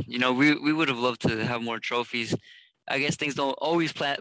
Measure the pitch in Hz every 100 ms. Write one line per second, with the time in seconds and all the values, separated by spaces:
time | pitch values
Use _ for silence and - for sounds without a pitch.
0 | 117 123 127 123 147 147 147 156 147 120
1 | 123 117 - 110 110 120 117 113 - 120
2 | 117 120 113 113 - - _ _ - 135
3 | 147 - 147 139 139 - 156 170 156 -
4 | 143 147